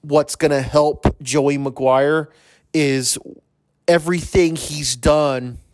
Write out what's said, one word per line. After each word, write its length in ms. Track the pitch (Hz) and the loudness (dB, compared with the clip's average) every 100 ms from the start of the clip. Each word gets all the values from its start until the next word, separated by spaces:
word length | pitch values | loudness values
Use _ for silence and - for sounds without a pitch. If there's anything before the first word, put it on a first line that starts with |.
what's 360 | 147 147 143 - | 2 0 0 -2
gonna 260 | 151 139 | 0 0
help 440 | 127 151 147 143 - - | 0 2 2 0 -2 -2
Joey 380 | 131 143 139 143 | -4 0 0 0
McGuire 720 | 139 123 131 131 143 156 151 _ _ _ _ | -4 -2 2 4 2 0 -4 _ _ _ _
is 460 | 160 147 135 123 - - - _ _ _ _ - | -2 0 0 -2 -6 -10 -20 _ _ _ _ 0
everything 720 | 170 156 180 143 196 170 160 | 0 2 -4 0 2 2 0
he's 400 | - 147 143 123 | -8 -8 -8 -2
done 640 | 151 151 147 131 123 117 _ | 0 2 2 -2 -6 -14 _